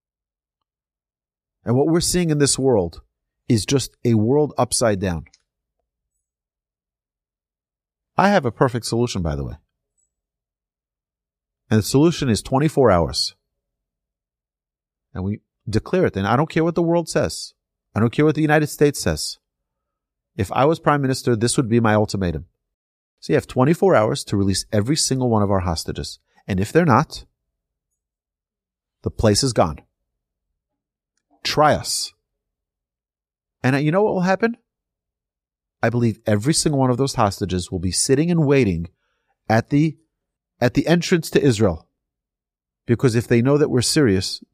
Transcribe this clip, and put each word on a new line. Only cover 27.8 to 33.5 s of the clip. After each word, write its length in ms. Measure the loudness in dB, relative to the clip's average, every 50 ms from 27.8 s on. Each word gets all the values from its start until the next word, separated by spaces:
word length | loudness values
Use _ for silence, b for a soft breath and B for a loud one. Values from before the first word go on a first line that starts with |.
| _ _ _ _ _ _ _ _ _ _ _ _ _ _ _ _ _ _ _ _ _ _ _ _ -10
the 80 | -10
place 320 | -6 0 0 2 2 2 0
is 100 | -2 0
gone. 280 | 0 -2 -2 -2 -12 _ _ _ _ _ _ _ _ _ _ _ _ _ _ _ _ _ _ _ _ _ _ _ _ _ _ _ _ _ _ _ _ -10
Try 300 | -6 0 2 2 2 2
us. 400 | 0 -4 -6 -6 -6 -8 -10 _ _ _ _ _ _ _ _ _ _ _ _ _ _ _ _ _ _ _ _ _ _ _ _ _ _ _ _